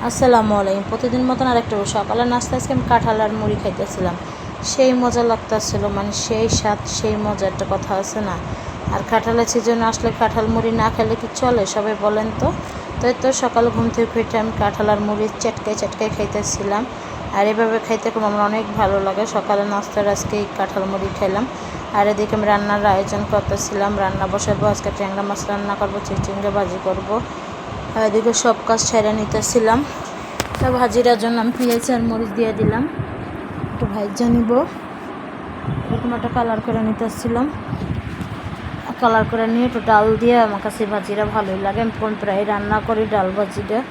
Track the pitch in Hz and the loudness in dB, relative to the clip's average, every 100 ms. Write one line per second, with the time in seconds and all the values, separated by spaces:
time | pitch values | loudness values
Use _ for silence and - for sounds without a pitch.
0 | 233 233 254 240 220 208 196 196 196 226 | -4 2 6 6 6 2 2 -2 -2 -2
1 | 247 247 254 254 262 233 233 214 202 220 | -2 0 0 2 2 2 2 -2 0 -2
2 | 196 214 240 240 - 254 - 262 240 240 | -2 0 0 0 -2 -4 -2 -2 2 2
3 | 233 220 214 220 214 208 - 180 196 - | 2 2 0 0 -2 -2 -2 -4 -6 -2
4 | 185 175 - - - - - - 262 247 | -2 -4 -8 -10 -12 -8 -6 4 4 6
5 | 240 240 233 226 - 220 - 208 208 202 | 2 2 2 0 0 -2 0 -2 0 -2
6 | 202 202 - 220 226 214 214 208 - - | -2 -4 -2 0 2 2 2 0 -2 -2
7 | 220 214 208 196 190 185 196 196 170 190 | -2 0 0 0 -2 -2 -2 -2 -2 -2
8 | 196 - 208 170 160 - - - - 196 | -2 -4 -4 -4 -6 -8 -8 -6 -4 -4
9 | 202 226 233 233 226 240 226 233 226 226 | 0 0 2 2 4 2 2 2 2 2
10 | 233 220 220 226 220 226 226 226 220 - | 0 2 2 2 2 2 2 2 2 2
11 | 220 220 226 - 254 240 190 214 208 208 | 0 0 -4 0 2 4 2 0 0 2
12 | 202 208 220 - 277 - - - - - | 2 2 0 0 0 0 -8 -10 -8 -2
13 | 240 247 262 262 247 240 233 220 233 233 | 0 2 2 2 2 4 2 2 0 2
14 | 226 233 226 226 220 220 208 202 208 208 | 0 2 0 0 -2 0 0 2 2 2
15 | 208 208 214 214 233 214 - 220 202 - | 2 0 -2 0 -4 -2 -6 -4 -4 -2
16 | 220 214 202 208 202 - 202 202 247 - | -4 -2 -4 -2 -4 -4 0 -2 -2 -8
17 | - - - 202 208 214 226 220 220 220 | -10 -10 -6 2 2 4 2 2 0 0
18 | 226 220 214 208 208 214 208 208 202 196 | 0 0 0 2 2 2 -2 0 2 4
19 | 196 190 220 220 185 202 202 202 202 - | 2 0 0 0 2 0 2 -2 -2 0
20 | 202 202 - 214 202 - 190 - 190 196 | 0 0 -2 -2 -4 -2 -2 -2 -2 -2
21 | 190 - 202 190 254 - - - - 208 | -4 -2 0 0 -2 -6 -10 -10 -4 2
22 | 202 208 214 220 208 202 202 208 208 190 | 2 2 0 0 4 2 4 2 4 4
23 | 196 202 208 208 202 196 - 202 202 202 | 2 -2 0 0 0 -2 -2 -2 0 0
24 | 190 190 190 196 202 202 208 202 - - | 0 0 -2 0 0 2 2 0 -2 -4
25 | 196 196 202 202 - 202 202 202 202 202 | -4 -2 -2 -4 -4 -4 -2 -2 -2 -2
26 | 202 196 - 196 202 202 185 180 190 185 | -4 -2 -2 -2 0 0 0 -2 -2 -2
27 | 190 214 247 - - - - - - 226 | -2 -4 -4 -10 -10 -10 -10 -8 -6 0
28 | 220 208 226 226 262 226 - 226 - 233 | 2 4 2 2 2 2 2 0 2 2
29 | 208 214 208 220 214 240 220 233 285 - | 2 0 0 -2 2 2 4 2 0 -6
30 | - - - - - - 254 247 247 214 | -10 -10 -12 -8 -6 0 0 2 2 4
31 | 240 233 226 233 226 240 247 233 233 247 | 4 4 2 0 0 0 2 2 2 0
32 | 233 226 226 202 226 214 214 220 294 - | 0 -2 -2 0 0 2 2 2 -2 -4
33 | - - - - - - - - 233 208 | -8 -8 -10 -10 -10 -8 -8 -4 -4 -2
34 | 208 196 240 240 226 240 339 - - - | -4 0 2 4 4 2 2 -4 -12 -12
35 | - - - - - - - - - 226 | -12 -12 -12 -12 -12 -8 -4 -4 -2 -2
36 | 240 233 233 247 233 220 233 226 220 214 | -2 -2 -2 0 0 0 0 0 0 0
37 | 226 - 240 233 277 302 - - - - | -2 -2 -2 0 0 -2 -6 -6 -4 -4
38 | - - - - - - - - - 247 | -6 -8 -8 -8 -10 -8 -8 -8 -8 0
39 | 240 226 220 233 226 233 247 233 202 214 | 2 4 2 0 0 2 2 0 4 6
40 | 214 214 240 240 220 202 214 208 208 208 | 6 4 6 6 4 2 -4 -4 -2 -2
41 | 185 202 208 214 202 190 196 196 226 - | -2 -2 0 0 -2 -2 -2 0 -2 -2
42 | 220 214 202 196 208 208 202 214 208 220 | -4 -2 -2 0 0 0 0 -2 0 0
43 | 220 208 190 190 202 202 196 214 262 | 2 2 0 0 -2 -2 -2 -2 -2